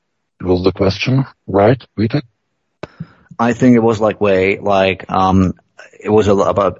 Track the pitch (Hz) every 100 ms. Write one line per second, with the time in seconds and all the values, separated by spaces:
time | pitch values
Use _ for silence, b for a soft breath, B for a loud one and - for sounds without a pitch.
0 | _ _ _ - 90 90 92 87 98 -
1 | - 131 139 _ - 95 104 131 - -
2 | 113 147 - _ _ _ _ - - B
3 | B B B - 117 117 127 120 113 107
4 | 107 98 104 95 95 98 101 98 95 90
5 | - 95 95 95 92 - _ _ - -
6 | 101 107 101 98 95 95 95